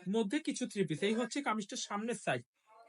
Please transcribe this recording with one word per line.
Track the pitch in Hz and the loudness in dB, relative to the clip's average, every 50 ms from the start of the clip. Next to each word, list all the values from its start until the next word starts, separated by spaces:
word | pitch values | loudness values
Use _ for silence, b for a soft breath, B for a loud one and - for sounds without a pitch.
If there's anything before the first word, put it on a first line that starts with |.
| - 180 | -4 0
মধ্যে | 202 226 226 196 285 294 | 2 2 2 4 2 0
কিছু | - - - - 247 | 0 0 -2 -2 -2
থ্রি | - - 202 190 | -4 0 0 2
পিস। | 156 160 147 - | 2 2 0 2
এই | 208 220 | 2 2
হচ্ছে | 226 247 226 - 294 285 | 2 0 0 -2 -2 0
কামিজটার | 254 214 220 196 - 262 247 | 0 0 0 -2 -4 -6 -6
সামনের | - - 214 208 220 240 233 | -6 -4 -4 -2 -2 -2 -4
সাইড। | - - 175 135 127 - _ _ _ _ _ - - - | -2 0 0 0 0 -2 _ _ _ _ _ -20 -20 -16